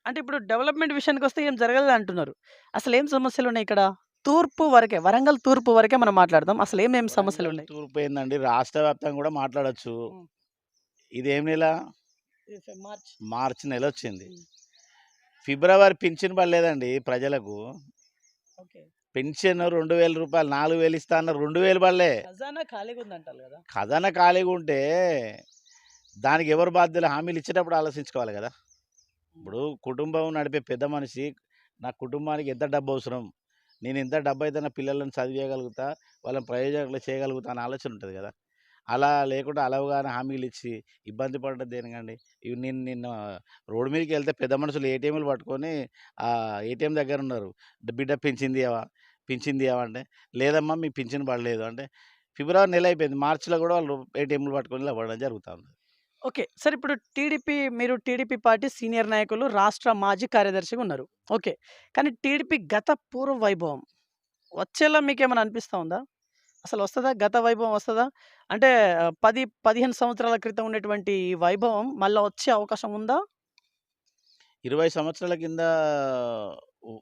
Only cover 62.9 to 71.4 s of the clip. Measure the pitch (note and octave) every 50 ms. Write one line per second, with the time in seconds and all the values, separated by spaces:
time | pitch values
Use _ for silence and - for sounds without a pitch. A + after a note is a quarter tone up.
62.9 | D4+ - _ _ - B3 C4+ C#4 C4+ A#3+ A3 G3+ G3 E3 E3+ D#3 C#3+ C3+ - _
63.9 | _ _ _ _ _ _ _ _ _ _ _ _ - - F#3+ - - - D#4 D4+
64.9 | D4+ D4+ C#4+ C#4 C#4 A#3 B3+ B3+ B3 A#3 A3 G#3+ G#3+ A#3 - - - F#3 E3 D#3+
65.9 | F3+ G#3+ C4+ - _ _ _ _ _ _ _ _ _ _ - - - G#3+ G3+ -
66.9 | - C4+ B3 C4 C4 G3+ G#3 G#3 G3+ A#3+ A3+ A#3 A#3 G#3+ A#3 A3+ G#3+ G#3 - -
67.9 | A3 A3+ B3 C#4 - _ _ _ _ _ _ - F#3+ A3 C4+ C4 C4 A#3 G#3+ F#3
68.9 | F3 E3 E3+ E3+ E3 - - A3 A3 B3+ C4 G#3+ - _ - A3+ A3 A#3+ B3 B3+
69.9 | A#3 - B3 A#3+ A#3 G3 B3 A#3 A#3 A3 - A3+ G3+ A3+ A3 A3 A3 G#3+ G3 G#3
70.9 | G#3 G#3 F#3 G3+ G3 F#3+ F#3 F3+ F3+ E3